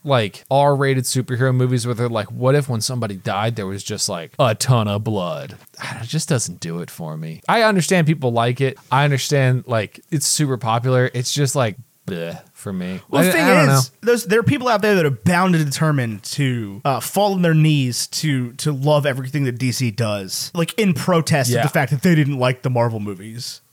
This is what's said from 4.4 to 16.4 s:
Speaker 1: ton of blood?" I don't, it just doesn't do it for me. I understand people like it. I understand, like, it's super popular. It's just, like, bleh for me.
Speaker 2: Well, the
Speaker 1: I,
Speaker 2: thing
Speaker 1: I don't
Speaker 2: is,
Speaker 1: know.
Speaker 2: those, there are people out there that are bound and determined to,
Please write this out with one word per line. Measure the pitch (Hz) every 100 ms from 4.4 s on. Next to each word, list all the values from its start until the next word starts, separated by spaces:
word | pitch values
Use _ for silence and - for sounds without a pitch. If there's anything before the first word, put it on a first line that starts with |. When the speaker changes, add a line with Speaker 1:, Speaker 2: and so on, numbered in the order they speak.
| 131
Speaker 1:
ton | 107 - 123 104
of | 101
blood?" | 110 104 87 76 69 - - -
I | -
don't, | 113
it | 113
just | 156 -
doesn't | 131 - 87
do | 85 85
it | 82
for | - 80 78
me. | 80 80 -
I | 214
understand | 220 196 156 185 156
people | 160 127
like | 117 120 123
it. | 135 - _
I | 131
understand, | 147 135 - 143 131 127 -
like, | 113 98 - _
it's | 151 -
super | - 147 123
popular. | 117 117 127 127 127
It's | 123 123
just, | 143 139
like, | 147 117 90 - _ -
bleh | 87 82 85 -
for | - 104
me. | 92 90 92 -
Speaker 2:
Well, | 277
the | -
Speaker 1:
I, |
Speaker 2:
thing | 320
Speaker 1:
I | - 175 143
don't |
Speaker 2:
is, | 139 127
Speaker 1:
know. | _ 214
Speaker 2:
those, | 240 190
there | 220
are |
people | 214 277 247
out | 214
there | 208
that | 196
are | 151
bound | 127 - 175 185
and | 165
determined | 147 - 160 143 117 104
to, | - -